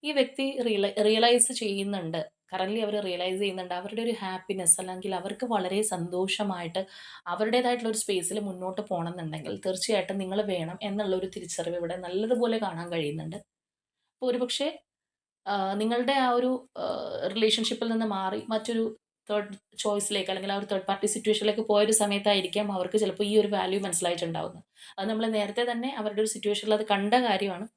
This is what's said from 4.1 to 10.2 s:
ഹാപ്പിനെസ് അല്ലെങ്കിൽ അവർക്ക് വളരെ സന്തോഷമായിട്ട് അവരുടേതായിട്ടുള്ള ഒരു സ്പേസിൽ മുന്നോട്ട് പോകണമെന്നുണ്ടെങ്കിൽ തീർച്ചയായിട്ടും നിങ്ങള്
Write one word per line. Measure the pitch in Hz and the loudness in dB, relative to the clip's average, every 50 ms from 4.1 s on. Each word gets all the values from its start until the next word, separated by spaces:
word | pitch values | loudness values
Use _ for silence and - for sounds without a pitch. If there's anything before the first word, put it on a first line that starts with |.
| 233 226 | -2 -2
ഹാപ്പിനെസ് | 202 185 185 185 185 - 196 190 180 170 - - | -4 -6 -6 -6 -6 -6 -6 -2 4 4 4 4
അല്ലെങ്കിൽ | 190 185 185 185 185 196 185 | 4 -8 -8 -6 -6 -4 -4
അവർക്ക് | 180 175 196 208 - - | -4 -4 -6 -6 -4 -2
വളരെ | 240 226 202 185 185 190 202 | 0 0 0 0 2 0 0
സന്തോഷമായിട്ട് | 214 214 202 175 170 170 175 180 185 190 - - 214 202 190 175 175 165 165 190 190 - - - - - - - _ - | 0 0 0 -2 -4 -2 0 -2 0 0 0 -2 -2 -2 -2 -4 -6 -4 -4 -4 -6 -6 -10 -20 -20 -18 -20 -16 _ -6
അവരുടേതായിട്ടുള്ള | 175 190 214 220 226 247 247 240 247 240 233 226 | -2 0 0 2 2 2 4 2 0 0 0 -2
ഒരു | 214 220 | -2 -2
സ്പേസിൽ | - - 202 185 - - 208 214 | -2 0 0 0 0 0 -4 -4
മുന്നോട്ട് | 208 196 185 180 185 185 190 185 | -4 -4 -6 -6 -6 -6 -4 -6
പോകണമെന്നുണ്ടെങ്കിൽ | 208 202 190 170 165 170 175 180 165 160 156 156 156 - 202 190 - | -4 -4 -2 -2 -2 -4 -4 -6 -8 -6 -8 -8 -8 -8 -8 -6 -4
തീർച്ചയായിട്ടും | 190 185 185 - - 220 196 180 - 190 | -4 -4 -2 0 0 2 0 2 0 -4
നിങ്ങള് | 196 | -4